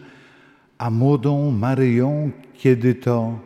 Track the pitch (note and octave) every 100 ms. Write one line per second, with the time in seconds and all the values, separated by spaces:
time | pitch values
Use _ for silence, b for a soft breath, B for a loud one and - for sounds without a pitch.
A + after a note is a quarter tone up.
0 | B B B B B B B - A#2+ A2+
1 | C3+ C#3+ C#3 C#3+ D3 A2 B2 C3+ C3 A#2+
2 | C3 D3 D3 - - - C3+ B2 B2 B2
3 | B2 A#2 A2+ A2+